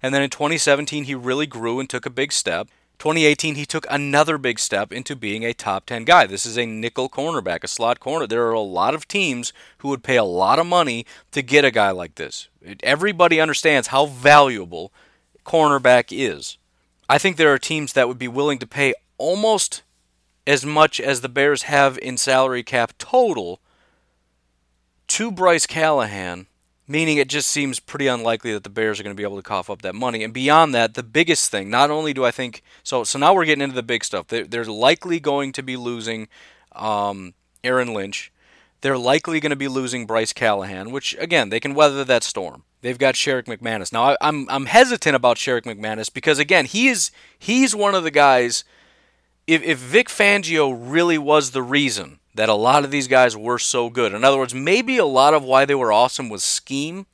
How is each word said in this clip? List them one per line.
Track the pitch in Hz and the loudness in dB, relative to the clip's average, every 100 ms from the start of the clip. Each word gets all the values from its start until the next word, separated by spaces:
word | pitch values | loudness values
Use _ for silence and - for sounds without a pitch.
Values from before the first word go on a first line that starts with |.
And | 131 | 0
then | 139 | 0
in | 139 | -2
twenty | - 147 160 | -2 -2 0
seventeen, | - 143 147 147 | 2 2 2 -8
he | 139 135 | -8 -8
really | 123 131 151 | -4 -4 -4
grew | 120 113 120 | -6 -6 -4
and | 135 | -6
took | 127 127 | -8 -8
a | |
big | 123 143 | -6 -4
step. | - - 85 107 _ _ _ | -2 -2 -4 -6 _ _ _
Twenty | 156 160 | -4 2
eighteen, | 151 147 160 147 | 4 4 -2 -6
he | 147 | -6
took | 160 - | -8 -4
another | 143 143 143 156 156 | -4 0 2 2 0
big | 131 117 | -2 -4
step | - 101 104 | -4 -4 -4
into | 110 127 139 | -8 -10 -10
being | 110 104 | -8 -6
a | 117 | -6
top | 117 - 98 - | -6 -4 -6 -6
ten | 117 | -10
guy. | 113 175 107 | 4 6 6
This | 95 120 | 0 -6
is | 113 | -4
a | 117 | -4
nickel | 110 117 - 127 | -4 -8 -4 -6
cornerback, | - 147 160 92 85 | -4 -4 -4 -4 -6
a | - | -6
slot | - 117 120 | -4 -2 -2
corner. | - 160 127 | -2 -4 -2
There | 113 117 | 0 0
are | |
a | 113 | 0
lot | 104 87 101 | -2 0 0
of | 156 - | -2 -4
teams | 202 185 123 120 - - _ | -4 -2 -4 -8 -14 -20 _
who | 139 | -6
would | 139 | -6
pay | - 127 | 0 0
a | |
lot | 104 87 95 135 | 2 0 2 2
of | 175 | 2
money | 175 156 117 117 - _ | 2 2 -2 -10 -18 _
to | - | -8
get | 127 147 | 2 4
a | 139 | 4
guy | 113 101 | 2 0
like | 92 87 | -2 -10
this. | - 80 - - _ | -12 -12 -12 -18 _
It, | - 98 | -20 -8
everybody | - 147 196 175 170 165 | -2 0 -2 2 4 4
understands | 156 143 165 143 120 | 2 2 2 2 0
how | 135 147 | 0 0
valuable | 131 131 147 139 117 90 85 92 _ _ _ _ _ - | 2 8 8 8 2 -8 -12 -14 _ _ _ _ _ -2
cornerback | 165 151 139 127 123 120 | 2 4 4 6 6 4
is. | 95 135 - - - _ _ _ _ _ | -4 -4 -4 -12 -16 _ _ _ _ _
I | 120 | 0
think | 190 160 | 0 2
there | 156 | 4
are | 135 | 4
teams | - 156 143 | 0 -6 -2
that | - 123 | 0 0
would | 123 | 0
be | 123 | -8
willing | 123 143 139 | -2 -2 -2
to | - | -8
pay | - 139 - _ _ | -2 -2 -2 _ _
almost | 147 185 214 214 - - _ _ _ _ _ _ - | -4 0 0 0 -2 -8 _ _ _ _ _ _ 0
as | 143 139 | 0 0
much | 151 156 - | 4 4 2
as | 127 131 | -4 -4
the | 127 | -4
Bears | 123 143 139 | 0 0 0
have | - 147 139 127 | 0 2 2 0
in | - 123 | -10 -6
salary | - 131 131 123 | 0 2 2 -2
cap | 120 131 117 - | -4 -2 -2 -6
total | - 254 240 147 90 90 _ _ _ _ _ _ _ _ _ _ _ _ _ _ _ | -2 0 2 -2 -6 -10 _ _ _ _ _ _ _ _ _ _ _ _ _ _ _
to | - 226 | -4 -4
Bryce | 180 185 170 - | 2 4 4 0
Callahan, | 160 160 147 113 101 92 87 92 _ _ _ _ | 0 2 2 0 -4 -8 -10 -14 _ _ _ _
meaning | 147 160 151 | -4 0 0
it | 135 | 0
just | 143 135 | -2 -4
seems | - 143 123 | -2 -4 -6
pretty | - 147 139 | -10 -4 -2
unlikely | 123 117 113 117 | 0 -2 -4 -4
that | 104 | -8
the | 101 | -8
Bears | 101 110 104 | -4 -4 -4
are | |
gonna | 104 | -10
be | 101 | -8
able | 104 98 | -8 -10
to | |
cough | - 101 92 | -8 -8 -6
up | 101 | -10
that | 95 | -10
money. | 95 123 117 | -6 -6 -4
And | 110 | -8
beyond | 113 131 156 160 | -4 4 6 6
that, | 123 117 | 4 0
the | - | -2
biggest | 120 147 165 160 - | -4 0 2 2 0
thing, | 107 98 | -4 -2
not | 117 143 | 2 2
only | 151 156 | 2 -4
do | 135 127 | 0 -2
I | |
think, | - 127 113 _ _ | -2 -10 -10 _ _
so, | - 131 | -6 -6
so | 110 135 | -4 2
now | 147 | 4
we're | 190 160 | 4 4
getting | 147 | 0
into | 139 127 | 0 -6
the | |
big | 117 120 | -4 -4
stuff. | - 98 82 | -4 -8 -6
They're, | 117 | -6
they're | 85 117 | -6 -6
likely | 113 107 120 165 180 170 | -6 2 4 4 0 -4
going | 151 139 135 | -2 -2 -4
to | 131 | -8
be | 135 127 | -10 -8
losing, | 120 120 113 113 110 _ - _ _ | -8 -8 -6 -8 -10 _ -20 _ _
um, | - 110 104 101 98 90 _ _ _ | -8 -4 -2 -2 -4 -12 _ _ _
Aaron | 123 127 123 | -2 0 0
Lynch. | 107 98 101 - _ _ _ _ _ | -4 -6 -10 -14 _ _ _ _ _
They're | 143 135 | -2 0
likely | 120 147 - 160 | 2 2 0 -4
gonna | 147 143 | -4 -4
be | 139 | -4
losing | 131 127 127 110 | -4 -6 -6 -4
Bryce | 113 113 | -2 -2
Callahan, | - 117 104 95 95 101 | -2 -2 -2 -4 -10 -10
which, | 135 - - | -8 -8 -8
again, | 165 165 110 | -2 0 0
they | 110 | -2
can | 139 | -4
weather | 139 151 139 | 4 4 4
that | 131 123 | 0 0
storm. | - - 90 62 _ _ | 0 -8 -10 -12 _ _
They've | 120 123 | -10 0
got | 135 131 | 0 0
Sherrick | - 131 120 | -2 -2 -4
McManus. | 110 117 110 92 | -10 -6 -6 -6
Now, | 113 127 | 0 2
I, | 143 | 2
I'm, | 151 151 135 | 0 -2 -6
I'm | 135 135 | -6 2
hesitant | 220 262 240 - 135 | 2 2 -2 0 2
about | 123 120 | 2 0
Sherrick | - 123 | -2 -4
McManus | 117 104 107 107 110 | -6 -10 -8 -8 -8
because, | - 143 143 | -4 0 0
again, | 147 180 | 2 2
he | 131 202 262 | 2 0 0
is, | 226 - _ _ _ | 0 -4 _ _ _
he's | - 240 262 | -2 2 2
one | 214 202 196 | 2 0 0
of | |
the | 160 | 0
guys, | 147 143 131 120 120 - _ _ _ _ _ _ _ - | 4 6 6 2 -2 -8 _ _ _ _ _ _ _ 0
if, | 160 | 0
if | - 143 | 2 -4
Vic | 123 170 240 | 2 2 2
Fangio | - 208 202 165 165 147 123 | 0 2 2 0 0 0 -2
really | 120 151 175 160 | -4 0 2 2
was | 143 151 131 | 4 2 2
the | 135 | -4
reason | 123 139 139 104 80 69 _ - | -2 0 0 -4 -10 -16 _ -2
that | 107 | 0
a | |
lot | 107 113 143 | 2 4 4
of | 143 | 2
these | 143 127 | -4 2
guys | 131 127 110 | 4 4 2
were | 110 123 | -4 -4
so | - 127 120 | -2 -2 -2
good, | 120 117 | 0 -2
in | 98 | 2
other | 135 139 | 2 4
words, | 127 | 0
maybe | 127 143 202 247 262 | -4 0 0 0 0
a | |
lot | 170 131 139 | 2 4 6
of | 156 | 4
why | 131 131 | 4 2
they | 139 | 4
were | 143 120 | 2 4
awesome | 104 127 - 127 | 4 4 0 -10
was | 104 | -6
scheme | - - - 135 147 180 196 | -4 -6 -6 -8 -6 -10 -18